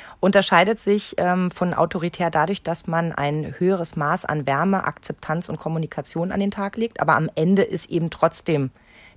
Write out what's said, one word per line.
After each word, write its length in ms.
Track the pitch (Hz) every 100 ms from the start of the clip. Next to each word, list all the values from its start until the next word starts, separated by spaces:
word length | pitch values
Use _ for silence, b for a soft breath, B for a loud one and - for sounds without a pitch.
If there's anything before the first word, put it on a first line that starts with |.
| B B
Unterscheidet 600 | 185 202 190 226 190 226
sich, 340 | - 202 - -
ähm, 320 | 180 180 180
von 220 | - 180
autoritär 560 | 165 165 180 175 - 170
dadurch, 320 | 160 160 196
dass 240 | - 170 -
man 260 | 165 170
ein 420 | - 143 151 147 135
höheres 380 | 180 190 175 165
Maß 280 | 147 180
an 220 | - 151 139
Wärme, 380 | 139 180 196
Akzeptanz 640 | - - - - - 160 -
und 80 | 160
Kommunikation 760 | 170 160 160 - - 170 180
an 80 | 196
den 100 | 202
Tag 260 | 202 196 -
legt. 240 | 233 -
Aber 160 | 147 139
am 140 | 156
Ende 280 | - 165 196
ist 280 | - 170 -
eben 200 | 170 165
trotzdem 600 | - 165 - - 151 131 - b b b